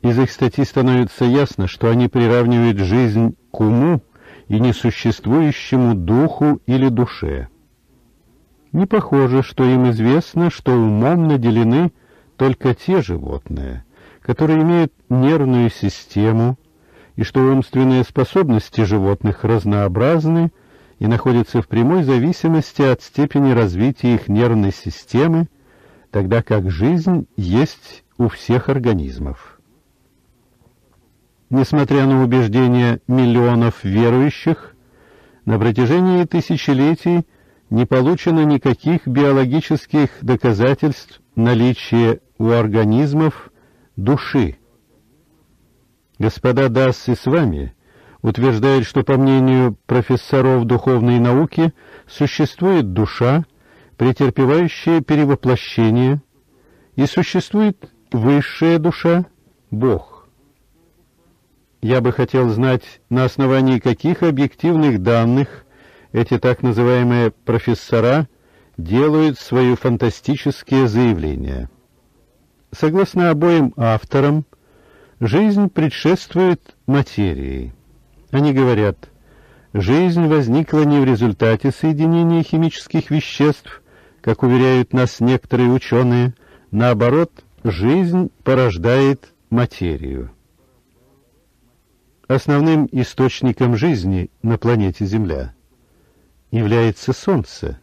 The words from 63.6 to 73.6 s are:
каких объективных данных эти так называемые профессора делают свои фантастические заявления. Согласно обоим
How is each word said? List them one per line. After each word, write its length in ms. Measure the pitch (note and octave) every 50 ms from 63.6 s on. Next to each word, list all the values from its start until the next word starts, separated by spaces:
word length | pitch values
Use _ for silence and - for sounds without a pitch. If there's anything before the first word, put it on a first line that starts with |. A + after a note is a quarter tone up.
| C3 C3 C3 A#2
каких 460 | - B2+ A#2+ - - D#3 F3 - -
объективных 800 | E3+ D3+ C3 C#3+ C3 - _ - E3+ F3 D#3+ D3+ D3 B2 G2+ F#2
данных 640 | A2+ A#2 A#2 A2+ A#2 B2 C3+ C#3+ - - - - _ _ _ _ - _ _ _ _
эти 260 | - A2+ A#2 - C3
так 260 | A2 - B2+ B2 - -
называемые 680 | B2+ A2+ G#2+ A#2+ A#2+ B2+ B2 B2 A#2+ A#2+ A#2+ A#2+ A2+
профессора 960 | - _ _ - A2+ A2+ - - A#2 - - - - A#2 A2 A#2+ C3 D3+ D#3 - _ _ _ _ _ _ _ _ _
делают 640 | - E2+ D#2+ G2 B2 C#3 D#3 D3+ D#3 D#3 D#3 C#3 -
свои 380 | - - - B2 B2+ B2 B2
фантастические 1120 | - - C3 A#2+ A2 - A#2 G#2 - _ - D3+ C#3 - D3 C3+ - - - C3+ C3+ C3+ A#2+
заявления. 800 | G#2 A#2 B2+ A#2 A2 E2 D#2 D#2 C#2+ C2 C2+ C2+ C2+ C2 B1 C2 _ _ _ _ _ _ _ _ _ _ _ _ _ _ _ _ _ _ _ _ -
Согласно 580 | - - D#3 D#3 F#3+ G3 - - F#3 F3 F3
обоим 420 | D#3+ D3 D#3 F3 E3+ E3